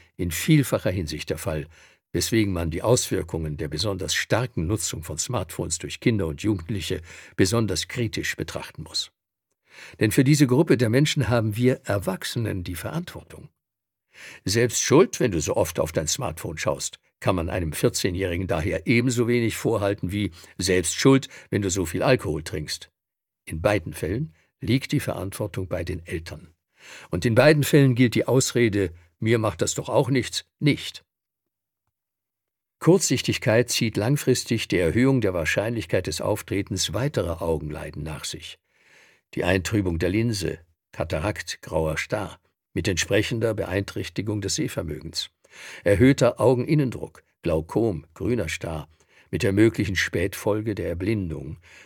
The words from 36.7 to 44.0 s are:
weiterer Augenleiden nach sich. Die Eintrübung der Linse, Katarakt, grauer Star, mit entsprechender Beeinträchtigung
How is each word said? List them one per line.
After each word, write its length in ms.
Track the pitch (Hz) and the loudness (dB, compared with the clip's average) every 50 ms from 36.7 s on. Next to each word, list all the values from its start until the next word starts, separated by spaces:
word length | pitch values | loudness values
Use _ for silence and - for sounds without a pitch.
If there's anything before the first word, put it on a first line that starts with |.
| 101 92 - - 82 | -4 -4 -4 -2 -2
weiterer 480 | 104 127 147 - 127 92 85 85 82 | -2 -4 -2 -2 -2 -2 -2 -4 -4
Augenleiden 600 | - 82 82 76 73 76 73 78 76 78 - 76 73 | -2 -2 -2 -2 -2 -6 -8 -8 -10 -10 -10 -10 -10
nach 220 | 76 78 71 - | -8 -10 -10 -10
sich. 340 | - - - - - - _ _ _ _ _ _ _ _ - _ _ _ _ _ _ - | -12 -12 -12 -14 -16 -20 _ _ _ _ _ _ _ _ -20 _ _ _ _ _ _ -6
Die 120 | - - | -2 0
Eintrübung 540 | 87 92 98 85 - - 107 98 90 87 82 | 2 2 2 0 0 0 0 0 0 0 0
der 120 | 90 90 | 0 0
Linse, 480 | 92 107 113 120 110 98 85 76 71 - - _ _ _ _ _ - | 0 0 0 0 -2 -2 -4 -4 -6 -6 -12 _ _ _ _ _ -8
Katarakt, 720 | - 80 80 - 78 78 101 104 - - - - - - | -8 -6 -4 -2 -2 -2 -2 -4 -4 -8 -12 -12 -12 -10
grauer 340 | - 80 80 80 78 76 | -4 -2 -2 0 0 -2
Star, 420 | 78 - - - 107 101 82 - - _ _ _ _ _ _ - | -4 -4 -4 -4 -6 -6 -6 -10 -16 _ _ _ _ _ _ -6
mit 120 | 98 85 | -4 -2
entsprechender 680 | 104 95 85 - - 98 107 110 - 123 113 110 113 110 | 0 0 -2 0 0 2 0 2 0 -2 -2 -2 -2 -2
Beeinträchtigung 880 | 98 - - 90 101 101 - - 107 | -2 -4 -2 -2 -2 -2 -4 -6 -8